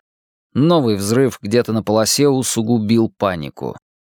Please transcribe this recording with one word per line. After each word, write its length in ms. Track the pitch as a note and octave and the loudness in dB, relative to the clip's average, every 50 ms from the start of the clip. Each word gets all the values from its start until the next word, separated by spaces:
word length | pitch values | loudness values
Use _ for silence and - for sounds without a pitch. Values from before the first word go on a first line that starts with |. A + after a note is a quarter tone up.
| _ _ _ _ _ _ _ _ _ _ _ | _ _ _ _ _ _ _ _ _ _ _
Новый 420 | A#2+ C#3+ E3+ F3 D#3+ C3 A2+ G#2 | 0 2 2 2 2 2 0 -2
взрыв 440 | F#2+ G2+ G2+ A#2 C3 C3+ A#2+ - - | -2 -2 -2 0 2 2 0 -2 -6
где-то 300 | - G#2 A2+ A#2+ A#2 - | -6 0 0 0 0 0
на 100 | A2 A2+ | -2 -2
полосе 460 | F#2+ - G#2+ A2 A2 - - - C#3+ | -2 0 0 2 2 0 0 2 2
усугубил 840 | D3 C3+ C3 A#2+ - - - A2 A2 A#2+ A2+ G#2+ G#2 A#2 A#2 A2+ G#2 | 2 2 0 -2 -2 -4 -4 0 0 0 0 2 2 2 2 2 0
панику. 680 | - _ G#2 G2 F2+ E2 D2 C2+ - - - A#1+ - - _ _ _ _ _ _ _ | -2 _ -4 -2 -2 -4 -8 -12 -10 -10 -10 -10 -10 -12 _ _ _ _ _ _ _